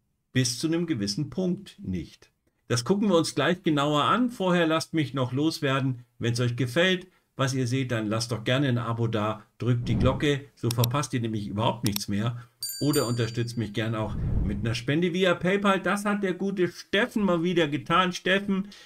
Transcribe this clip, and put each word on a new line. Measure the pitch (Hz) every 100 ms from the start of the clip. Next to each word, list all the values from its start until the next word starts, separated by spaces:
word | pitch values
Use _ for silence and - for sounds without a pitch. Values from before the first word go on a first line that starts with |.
| _ _ _
Bis | 127 123 -
zu | 156
einem | 165 165
gewissen | 131 101 120 139
Punkt | - 92 87 - -
nicht. | - 90 - - - _ _ _ -
Das | 120 120
gucken | 202 208
wir | 170
uns | 156
gleich | - 139 180
genauer | 170 147 147 147
an. | 127 202 247
Vorher | - 185 175 160
lasst | 160 -
mich | 160 131
noch | 135 123
loswerden, | 127 156 - 139 135 135 123 - -
wenn's | 117 117
euch | 123 120
gefällt, | 127 165 185 185 - _ _ -
was | 135
ihr | 135 120
seht, | 127 127
dann | 117 107
lasst | 113 120
doch | 107
gerne | 113 127 143
ein | 120
Abo | 110 113 113
da, | 113 107 107 - -
drückt | 110 120 -
die | -
Glocke, | 127 131 151 139 -
so | _ 123
verpasst | 120 120 143 143
ihr | 131
nämlich | 113 107 101
überhaupt | 101 127 120
nichts | - 101 -
mehr. | 101 117 120 - - - -
Oder | 139 147 117
unterstützt | 120 110 - 117 117
mich | 104
gern | 113 113
auch | 110 107 - - -
mit | - 104
einer | 113
Spende | 110 - 151 180
via | 175 185
PayPal. | 175 170 202 202 190
Das | 180 202 208
hat | 202
der | 190
gute | 180 196 196 170
Steffen | - - 196 240 220
mal | 196 170
wieder | 175 170 151
getan. | 143 - 170 185
Steffen, | 175 180 196 202 190 202 -